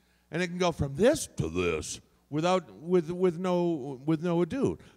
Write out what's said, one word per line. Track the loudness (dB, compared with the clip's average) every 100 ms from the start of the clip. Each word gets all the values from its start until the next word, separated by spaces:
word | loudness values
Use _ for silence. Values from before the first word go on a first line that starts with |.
| _ _ _
And | -4
it | -4
can | 0
go | 0
from | 0 -4
this | 2 4 4 0 -6
to | -4
this | 0 0 0 -4 -12 -16 _ _
without, | -2 0 0 -2
with, | -10 0 0 2
with | 0 0 0
no, | 0 0 0 -2 -4 -6
with | -2 0
no | 2 0
ado. | 0 0 -2 -2 -8